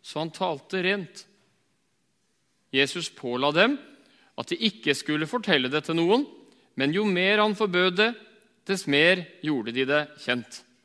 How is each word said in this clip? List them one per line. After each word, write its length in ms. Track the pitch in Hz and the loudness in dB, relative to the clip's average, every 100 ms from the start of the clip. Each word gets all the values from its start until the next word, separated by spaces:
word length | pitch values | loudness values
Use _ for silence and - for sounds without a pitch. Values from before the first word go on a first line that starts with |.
| - | -8
så 140 | 147 | -6
han 100 | 160 | -6
talte 520 | - 185 147 - 190 180 | -4 -4 -4 -6 -2 -2
rent. 400 | 202 175 - - _ _ _ _ _ _ _ _ _ _ _ _ _ _ | -2 -6 -14 -20 _ _ _ _ _ _ _ _ _ _ _ _ _ _
Jesus 380 | 131 139 175 160 | 0 0 -2 -10
påla 400 | - 127 123 139 | -8 -6 0 0
dem 280 | 151 220 285 - - _ _ _ - | 4 4 2 -8 -20 _ _ _ -12
at 100 | 117 | -8
de 80 | 175 | -2
ikke 380 | 226 - 151 139 | -2 -2 -2 -2
skulle 300 | - 151 156 | 0 -2 -2
fortelle 400 | 247 214 156 127 | -4 2 2 2
det 140 | 147 | -2
til 140 | - 165 | -2 0
noen, 300 | 170 233 285 - - _ _ - | 2 2 0 -10 -20 _ _ -2
men 160 | 139 | 0
jo 100 | 170 214 | 0 0
mer 320 | 175 190 214 | 2 2 4
han 140 | 214 202 | 2 0
forbød 400 | 214 180 185 180 | 0 2 2 2
det, 180 | 220 240 - - _ _ - | 0 0 -16 -20 _ _ -6
dess 160 | 190 - | -4 0
mer 380 | 143 165 185 165 - | 4 4 4 -2 -8
gjorde 320 | 151 143 110 | -4 -4 -4
de 120 | 120 131 | -2 0
det 140 | 147 147 - | 0 -2 -10
kjent. 400 | - 123 113 - _ _ | -4 -4 -4 -18 _ _